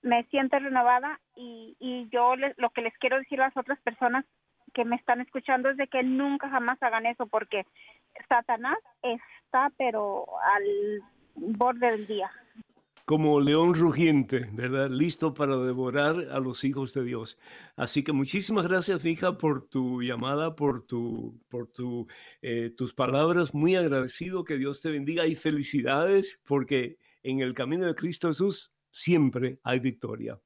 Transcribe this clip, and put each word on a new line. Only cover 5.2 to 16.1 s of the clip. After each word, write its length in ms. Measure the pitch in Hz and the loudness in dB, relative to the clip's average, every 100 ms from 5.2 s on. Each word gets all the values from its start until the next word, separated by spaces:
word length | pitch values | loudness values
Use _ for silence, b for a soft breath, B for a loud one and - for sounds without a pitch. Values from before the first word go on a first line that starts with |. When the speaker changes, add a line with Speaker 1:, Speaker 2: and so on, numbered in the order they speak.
Speaker 1:
escuchando 500 | 254 262 - 262 262 | -2 -8 -2 0 0
es 60 | 269 | -2
de 120 | 269 | -2
que 140 | 262 | 0
nunca 460 | 254 262 285 285 277 | 0 0 0 -2 -2
jamás 340 | 262 240 254 | -2 -2 0
hagan 240 | 254 226 226 | 0 0 -2
eso, 200 | 240 233 | -4 -2
porque 400 | 220 214 208 190 B B B _ - - | -2 -2 -6 -6 B B B _ -20 0
Satanás 500 | 240 233 226 247 370 _ _ | 0 2 -4 -2 -4 _ _
está, 680 | 254 240 - - _ 262 277 - | -4 -4 -8 -20 _ 2 2 2
pero 500 | 254 220 208 196 - 92 123 | -2 0 -2 -4 -6 -2 2
al 480 | 202 202 202 208 208 - _ _ | 2 2 -2 -2 -6 -10 _ _
borde 560 | - 185 214 247 240 240 | -10 -6 0 2 2 2
del 160 | 220 208 | 0 -4
día. 240 | 214 190 - _ - - _ _ _ | -6 -6 -10 _ -20 -20 _ _ _
Speaker 2:
Como 360 | - 156 156 147 | 0 2 6 4
león 340 | 143 151 170 | 6 6 6
rugiente, 760 | 165 170 143 165 151 123 131 120 | 6 4 4 4 4 4 -2 -4
¿verdad? 380 | 107 123 135 135 | -6 -2 0 0
Listo 420 | 127 165 156 160 | 0 0 0 -2
para 240 | 135 143 135 | 0 0 0
devorar 720 | 127 127 127 127 147 | 0 0 -2 2 2